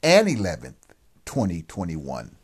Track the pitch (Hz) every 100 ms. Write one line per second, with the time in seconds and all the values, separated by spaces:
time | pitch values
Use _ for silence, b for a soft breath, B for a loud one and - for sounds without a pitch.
0 | 156 190 208 117 98 80 65 - _ _
1 | _ _ - 139 101 82 80 - 87 80
2 | 67 64 57 -